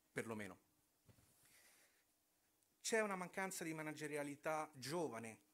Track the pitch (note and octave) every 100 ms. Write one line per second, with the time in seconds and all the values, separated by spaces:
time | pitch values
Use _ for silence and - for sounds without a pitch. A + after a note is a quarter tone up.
0 | _ - A2 G#2+ G2+ E2+ _ _ _ _
1 | - - - - - - - - - _
2 | _ _ _ _ _ _ _ _ - A3+
3 | G#3+ F#3 F3 G3 F#3+ - E3+ D#3+ D#3 D3
4 | D3 D3 C#3+ C#3 D#3+ D#3 D3+ C3+ B2 F3
5 | D3 A2+ A2+ G#2 -